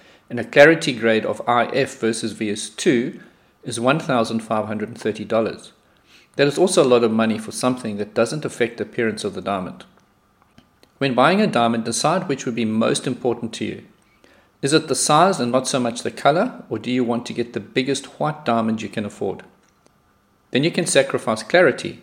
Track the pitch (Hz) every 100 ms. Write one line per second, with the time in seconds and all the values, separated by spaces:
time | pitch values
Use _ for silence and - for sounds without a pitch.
0 | - _ _ 120 110 143 147 160 156 120
1 | 113 110 - 104 - 120 110 - 131 -
2 | 113 113 113 95 107 104 - - - 123
3 | 131 - - _ _ _ - 113 120 156
4 | 160 127 110 113 - 110 104 107 107 117
5 | 113 104 104 110 107 - - _ _ _
6 | _ _ _ - 143 143 208 202 139 123
7 | 117 110 113 107 - - 127 127 113 101
8 | 104 - 117 156 139 - 117 - 104 -
9 | 113 101 104 95 92 98 90 - - _
10 | _ _ _ _ _ _ _ _ _ _
11 | 139 123 139 196 214 127 117 117 113 117
12 | 151 180 - 135 - 117 110 110 117 131
13 | - 123 127 113 113 - 104 101 - _
14 | _ _ _ _ _ _ 139 156 156 127
15 | - 151 180 170 123 127 131 135 120 113
16 | - - 139 156 247 - - 110 120 127
17 | 117 117 - 113 120 117 101 - 131 135
18 | - - 151 151 - 117 110 110 104 -
19 | 104 - 104 92 - _ _ _ _ _
20 | _ _ _ _ _ 127 151 - 175 143
21 | 135 127 - 214 - 170 170 120 - 123